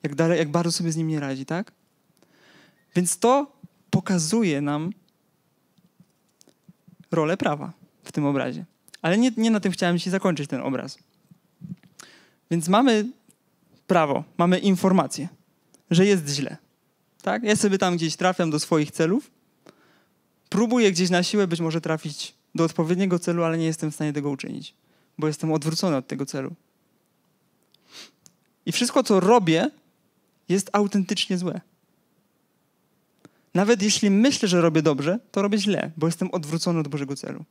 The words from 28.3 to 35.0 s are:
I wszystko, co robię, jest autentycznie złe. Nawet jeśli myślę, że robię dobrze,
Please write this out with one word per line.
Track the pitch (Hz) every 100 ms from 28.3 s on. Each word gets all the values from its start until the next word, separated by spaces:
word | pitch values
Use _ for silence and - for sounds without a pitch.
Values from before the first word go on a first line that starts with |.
| _ _ _ -
I |
wszystko, | - 240 -
co | 247 196
robię, | 180 240 175 160 240 - _ _ _ _ _ _ _
jest | 185 190
autentycznie | 202 202 202 180 202 - 185
złe. | 180 175 - _ _ _ _ _ _ _ _ _ _ _ _ _ _ _ - _ _
Nawet | 170 202 233
jeśli | 208 190 208
myślę, | 196 247 269 208
że | 175
robię | 170 160
dobrze, | 156 139